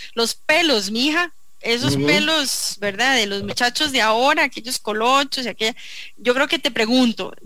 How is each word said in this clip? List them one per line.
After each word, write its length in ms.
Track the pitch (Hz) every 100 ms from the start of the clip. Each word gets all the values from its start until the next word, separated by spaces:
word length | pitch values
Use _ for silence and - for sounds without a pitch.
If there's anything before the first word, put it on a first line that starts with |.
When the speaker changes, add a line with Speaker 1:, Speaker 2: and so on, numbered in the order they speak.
| -
Speaker 1:
Los 220 | - 226 -
pelos, 560 | - 311 330 226 196
mija, 400 | 220 277 311 349 - - -
esos 340 | - 240 240 277
Speaker 2:
Ujú. 100 | 294
Speaker 1:
pelos, 720 | 302 302 320 269 - - -
¿verdad? 360 | 202 196 254 262
De 100 | 202
los 180 | 202
muchachos 480 | 202 - 247 247 302
de 100 | 262
ahora, 420 | 220 220 269 311
aquellos 340 | 285 - 220 254
colochos 680 | - 214 233 269 277 - 240
y 40 |
aquella, 260 | - 220 - - - - -
yo 160 | 226 247
creo 120 | 294
que 120 | 330
te 100 | 285
pregunto, 640 | 233 220 254 247 202 185 -